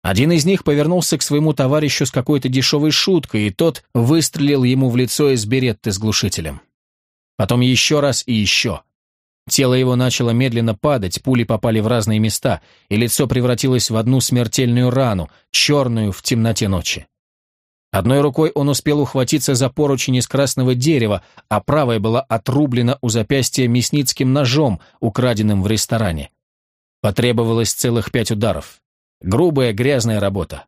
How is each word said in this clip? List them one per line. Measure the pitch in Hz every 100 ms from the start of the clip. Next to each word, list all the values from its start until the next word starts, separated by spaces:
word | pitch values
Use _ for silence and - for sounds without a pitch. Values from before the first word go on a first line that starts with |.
Один | - 185 143
из | 170 156
них | 190 -
повернулся | 147 147 180 160 160
к |
своему | - 147 156
товарищу | 151 131 151 147 - 139
с |
какой-то | - 127 147 131
дешевой | 127 127 147 156
шуткой, | - - 180 - 107 104
и |
тот | - 165 - _
выстрелил | 120 117 160 - - 143 143
ему | 123 131 131
в | 120
лицо | 123 - 147
из | 127 104
беретты | 131 127 107 113
с | 98
глушителем. | 110 - 101 - 80 71 _ _ _ _ _ _ _ -
Потом | 101 120
еще | 123 123 - 151
раз | 143 123 -
и |
еще. | 113 98 - 120 78 _ _ _ _ _ _ -
Тело | - 131
его | 127 127 123
начало | 127 - 120
медленно | 117 131 117 113 104
падать, | 151 135 92 -
пули | - 127
попали | 113 110 117 110
в | 107
разные | 123 110 107
места, | 110 - 135 98 _ _ _
и | 104
лицо | 117 - 135
превратилось | 127 123 120 135 127 -
в | 110
одну | 113 131
смертельную | - 123 120 - 127 120 123
рану, | 123 127 98 78 _ _
черную | - - 147 127 113 107
в | 92
темноте | - 117 113 110 107
ночи. | 92 - - - _ _ _ _ _ _ _ _
Одной | 98 95 139
рукой | 147 135 156
он | - 143
успел | 135 156 147
ухватиться | 131 135 123 151 139 127
за | 131
поручень | - 147 135 - 127
из | 117
красного | 135 139 - 127 123
дерева, | 139 147 110 98 - - _
а | 104
правая | - 147 131 113
была | 107 117
отрублена | - 113 - 131 147 123 120 135
у | 123
запястья | 113 107 139 123 - 127
мясницким | 123 117 147 131 - 131
ножом, | 135 131 139 143 90 - _
украденным | 120 - 123 107 107 101
в | 95
ресторане. | 107 - 113 104 80 71 _ _ _ _ _ _ _
Потребовалось | 104 - 123 117 113 113 110
целых | - 123 117 -
пять | 123 110
ударов. | 107 113 78 - - _ _ _ _
Грубая, | 90 117 175 139 123
грязная | 101 127 135 113 107
работа. | 98 98 85 -